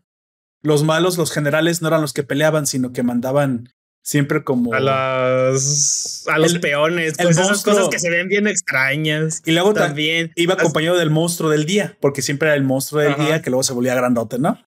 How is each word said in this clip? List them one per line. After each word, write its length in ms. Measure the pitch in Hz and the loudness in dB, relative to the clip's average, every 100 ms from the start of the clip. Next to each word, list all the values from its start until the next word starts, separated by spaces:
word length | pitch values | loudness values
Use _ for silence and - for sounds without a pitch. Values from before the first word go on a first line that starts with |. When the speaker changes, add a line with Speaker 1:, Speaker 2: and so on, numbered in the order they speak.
| _ _ _ _ _ _ | _ _ _ _ _ _
Speaker 1:
los 220 | 151 147 | 0 2
malos, 340 | 156 160 185 170 | 4 2 2 0
los 140 | 151 | -2
generales, 500 | 160 147 156 170 170 | -2 0 2 2 0
no 60 | 160 | 0
eran 140 | 160 | 0
los 120 | 151 | 0
que 80 | - | -4
peleaban, 440 | 135 139 156 156 143 | -4 0 2 2 0
sino 260 | 135 123 | -2 -4
que 80 | 127 | -2
mandaban 680 | 123 120 131 143 139 120 120 _ _ _ | -2 -2 0 0 0 -2 -8 _ _ _
siempre 400 | - 147 143 151 | -2 0 0 -2
como 300 | 147 123 120 | -2 -2 0
Speaker 2:
A 60 | 131 | 0
las, 1400 | 135 135 131 131 127 127 131 135 139 147 - - - - 165 | 0 0 0 0 0 2 2 0 0 0 -2 -2 -6 -8 -2
a 100 | 156 | 2
los 160 | 165 | 2
Speaker 1:
el, 60 | 170 | 2
Speaker 2:
peones, 540 | 165 143 156 175 160 156 | 0 0 0 0 -2 0
Speaker 1:
el 60 | 175 | 2
Speaker 2:
pues, 120 | 165 | 2
esas 100 | 190 | 2
Speaker 1:
monstruo. 260 | 202 214 202 | 0 2 2
Speaker 2:
cosas 140 | 180 | 2
que 100 | - | -2
se 100 | 170 | -2
ven 180 | 170 185 | -2 0
bien 200 | 202 208 | 0 0
extrañas. 960 | 180 - 135 135 147 156 151 160 - 160 | -2 -2 -2 0 -2 -2 -2 -2 -4 0
Speaker 1:
Y 60 | |
luego 200 | 165 196 | 2 2
ta-, 140 | 214 175 | 2 0
Speaker 2:
También. 440 | 147 156 165 165 - | -2 -2 -2 -2 -2
Speaker 1:
iba 180 | 170 | 0
Speaker 2:
As- 60 | 180 | 2
Speaker 1:
acompañado 380 | 165 156 160 180 | 2 2 0 2
del 120 | 160 | 2
monstruo 400 | 156 170 170 160 | 2 0 -2 0
del 160 | 151 151 | 0 0
día, 320 | 202 180 - | 0 -2 -2
porque 220 | 143 139 | -2 0
siempre 280 | 143 143 160 | -4 0 2
era 60 | 143 | 2
el 80 | |
monstruo 380 | 135 131 - 151 | 2 0 -2 0
del 120 | 147 | 0
Speaker 2:
Ajá. 100 | 143 151 | 2 0
Speaker 1:
día 160 | 156 | 0
que 80 | 123 | 0
luego 140 | 127 | -2
se 100 | 127 | 0
volvía 220 | 123 127 127 | -2 0 0
grandote, 440 | 123 117 110 123 | 2 0 -2 -2
¿no? 200 | 165 247 _ | -2 -2 _